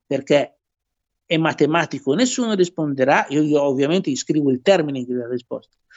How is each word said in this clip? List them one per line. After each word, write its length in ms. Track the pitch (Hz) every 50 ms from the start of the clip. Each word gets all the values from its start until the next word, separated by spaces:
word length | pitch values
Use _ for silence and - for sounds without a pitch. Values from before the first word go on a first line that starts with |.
| _
perché 540 | - 139 135 135 - 147 143 127 - _ _ _ _ _ _ _ _ _ _ _ _ _ _ _
è 120 | - 165 160
matematico, 760 | 160 151 139 - 147 143 156 170 156 - - 135 - 131 139
nessuno 400 | 190 254 247 - - 247 226 214
risponderà, 720 | 185 180 175 - - 156 147 139 131 131 131 156 208 214 -
io, 120 | 139 151
io 200 | 151 151 151 147
ovviamente 500 | 143 143 131 131 143 147 170 196 - 165
gli 40 | 135
scrivo 360 | - - - 170 156 143 139
il 100 | 131 127
termine 420 | - 196 196 175 151 147 139 131 123
della 220 | 127 123 123 120 117
risposta. 480 | 123 123 - - - 117 - _ _ _ _ _ -